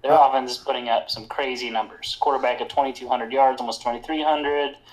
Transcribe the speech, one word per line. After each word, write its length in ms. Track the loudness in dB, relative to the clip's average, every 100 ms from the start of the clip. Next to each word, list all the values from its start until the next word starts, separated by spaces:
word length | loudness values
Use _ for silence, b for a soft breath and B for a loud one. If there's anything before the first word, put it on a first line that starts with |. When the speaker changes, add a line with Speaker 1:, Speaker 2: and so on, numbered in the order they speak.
Speaker 1:
their 100 | 6
Speaker 2:
Uh, 160 | 6 6
Speaker 1:
offense 220 | 4 -2
is 80 | -8
putting 300 | -4 -4 0
up 220 | 0 0
some 160 | -10 -8
crazy 440 | -6 -4 -4 -4
numbers. 460 | -4 -4 -8 -10 -2
Quarterback 400 | 0 2 0 -2
at 80 | -2
twenty-two 380 | 0 0 -2 -2
hundred 260 | -2 0
yards, 280 | 4 4 4
almost 220 | -4 -4
twenty-three 400 | -4 -6 -4 -2
hundred. 540 | 0 0 0 0 -2 -4 b